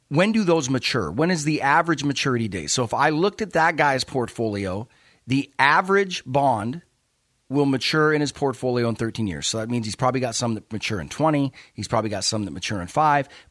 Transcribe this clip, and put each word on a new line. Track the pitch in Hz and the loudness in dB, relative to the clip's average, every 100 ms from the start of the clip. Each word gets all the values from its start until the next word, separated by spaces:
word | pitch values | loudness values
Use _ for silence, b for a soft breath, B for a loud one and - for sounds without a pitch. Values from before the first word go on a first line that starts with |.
| - | -2
when | 147 202 | 2 4
do | 220 | 4
those | 180 165 131 | 4 2 2
mature? | 131 - 127 80 | -2 0 -2 -2
When | 101 165 | 0 0
is | 170 147 | 0 0
the | 151 | 0
average | 139 156 165 143 | 4 4 4 0
maturity | 143 131 143 120 110 | -2 -2 0 0 -2
date? | 92 73 | -4 -4
So | - | -2
if | 120 | -2
I | 120 147 | 2 2
looked | 151 196 - | 2 0 -2
at | 202 | -2
that | 165 160 156 | 2 2 2
guy's | 147 131 | 2 2
portfolio, | - 135 113 - 113 104 95 95 117 b b b - | -2 -4 -4 -2 -4 -2 -4 -6 -10 b b b -2
the | 135 - - | 0 0 2
average | 135 165 185 196 196 180 127 | 4 4 2 0 0 -6 -2
bond | 135 139 113 107 165 _ _ _ _ _ _ - | 0 2 0 -2 -8 _ _ _ _ _ _ -4
will | 139 139 | 0 2
mature | 131 - 156 156 | 0 0 2 2
in | 151 | 2
his | 143 | -2
portfolio | - 139 123 127 123 117 | -2 -4 -2 -2 0 0
in | 107 | -2
thirteen | 113 110 107 | -4 -2 -4
years. | 73 - | -2 -4
So | 110 | -4
that | 110 | -2
means | 120 107 | -4 -4
he's | - | -2
probably | 127 127 | 0 0
got | 123 110 | -2 -2
some | 117 107 | -2 -4
that | - | -6
mature | 107 - 104 | -8 -4 -6
in | 71 | -6
twenty. | - 156 147 135 B B | 0 2 2 0 B B
He's | - 101 | -10 -2
probably | 113 110 | 0 0
got | 101 | -2
some | - 110 98 | -2 -2 -4
that | |
mature | 87 - 101 | -6 -6 -6
in | 90 | -4
five. | 147 156 143 135 B B | 2 4 2 0 B B